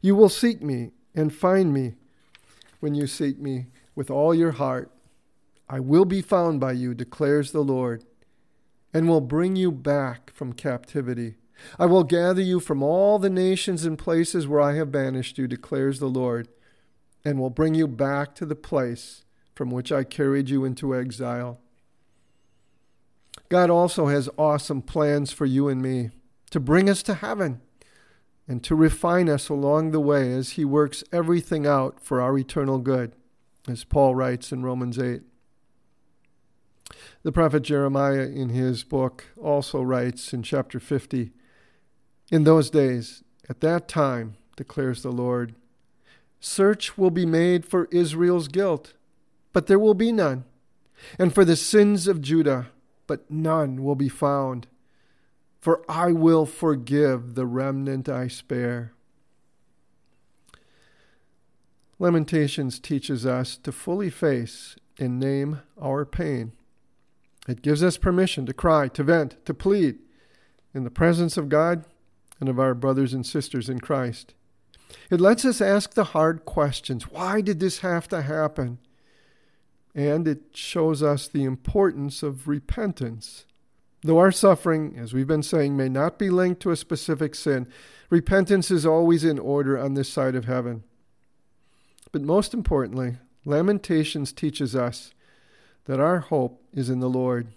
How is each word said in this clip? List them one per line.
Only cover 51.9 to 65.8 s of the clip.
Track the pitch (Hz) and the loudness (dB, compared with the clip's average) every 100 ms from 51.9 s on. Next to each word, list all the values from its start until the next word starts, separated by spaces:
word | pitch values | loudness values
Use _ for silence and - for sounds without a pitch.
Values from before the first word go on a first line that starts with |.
| 202 175 | 4 0
of | 175 | -2
Judah, | 135 160 147 131 120 _ _ _ - | 0 2 2 0 -6 _ _ _ -8
but | 135 _ | -8 _
none | 151 160 160 143 131 | -4 0 0 0 -2
will | 135 139 | -4 0
be | 139 | -2
found. | - 147 139 131 123 - _ _ _ _ _ _ _ _ _ | 0 0 0 -2 -6 -12 _ _ _ _ _ _ _ _ _
For | 160 165 - | 0 0 0
I | 156 175 | -2 0
will | 165 160 160 | 4 6 4
forgive | 151 - 160 143 120 147 147 127 120 120 | 2 -2 -2 -2 0 2 2 0 -6 -6
the | 127 | -4
remnant | 123 135 135 135 135 131 | -2 -4 -4 -4 -6 -6
I | 127 127 | -6 -6
spare." | - - 123 120 120 117 _ _ _ _ _ _ _ _ _ _ _ _ _ _ _ _ - _ _ _ _ _ _ _ _ _ _ _ _ _ _ | -10 -8 -4 -4 -6 -10 _ _ _ _ _ _ _ _ _ _ _ _ _ _ _ _ -20 _ _ _ _ _ _ _ _ _ _ _ _ _ _
Lamentations | 175 170 151 160 143 151 135 120 | 2 2 2 0 0 -2 -6 -6
teaches | - 143 - 131 | -6 -6 -2 -4
us | 127 127 127 - | -2 -2 -4 -8
to | - | -12
fully | - - 180 196 | -10 -6 -4 -4
face | - 160 127 117 - - - _ - | -2 0 0 -4 -12 -20 -20 _ -8
and | 131 123 | -6 -2
name | 135 139 143 151 _ - | -2 -2 -4 -6 _ -10